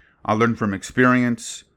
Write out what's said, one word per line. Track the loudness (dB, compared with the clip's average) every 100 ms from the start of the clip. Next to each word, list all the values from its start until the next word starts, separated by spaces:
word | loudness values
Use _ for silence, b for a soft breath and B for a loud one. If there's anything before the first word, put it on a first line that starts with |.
| b b
I | -2
learned | 2 2 0
from | -4
experience, | -4 -6 2 4 4 0 -4 -10 -16 _